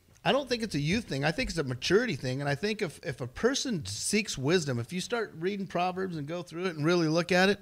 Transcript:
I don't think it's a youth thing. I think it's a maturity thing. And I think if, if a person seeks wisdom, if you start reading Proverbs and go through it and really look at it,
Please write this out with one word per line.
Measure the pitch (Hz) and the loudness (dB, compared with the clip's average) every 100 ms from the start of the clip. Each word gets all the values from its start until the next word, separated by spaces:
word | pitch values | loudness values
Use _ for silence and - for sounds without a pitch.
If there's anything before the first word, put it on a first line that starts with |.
| _ _ | _ _
I | 165 | 0
don't | 254 285 | 0 0
think | 240 | -2
it's | 220 | -2
a | 147 | -2
youth | 147 220 | 0 0
thing. | - 139 | -2 -2
I | 147 | 0
think | 165 226 | 0 -2
it's | 170 | -2
a | |
maturity | 135 123 - 196 247 | -4 -2 4 4 4
thing. | 135 131 131 | -2 -4 -2
And | 143 | -2
I | |
think | 143 208 208 | -2 -2 -2
if, | 175 - | -4 -6
if | 170 127 | -8 -8
a | 123 | -8
person | - 233 269 285 180 | 0 2 2 -2 -4
seeks | 95 104 - 208 208 139 | -4 -6 -2 0 0 -2
wisdom, | 131 180 147 120 | 2 2 2 -2
if | 117 | -4
you | 180 | -6
start | - 240 208 156 | -4 -4 -4 -4
reading | 180 202 190 | -4 -4 -4
Proverbs | 175 180 180 190 160 | -2 -2 -2 -4 -6
and | 139 | -6
go | 175 | -8
through | 170 165 185 | -8 -6 -4
it | 156 | 0
and | |
really | 151 180 160 | 4 6 4
look | 165 170 | 4 4
at | 180 190 | 6 6
it, | 196 | 4